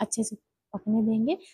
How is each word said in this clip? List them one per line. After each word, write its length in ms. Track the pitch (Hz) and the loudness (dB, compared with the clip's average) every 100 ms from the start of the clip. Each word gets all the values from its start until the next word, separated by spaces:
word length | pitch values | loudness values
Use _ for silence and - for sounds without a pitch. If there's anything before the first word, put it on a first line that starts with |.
अच्छे 240 | 214 226 | -4 -2
से 120 | 214 214 _ _ _ | -4 -6 _ _ _
पकने 300 | 202 208 220 | -8 0 2
देंगे। 360 | 220 226 240 359 - | 2 2 2 0 -6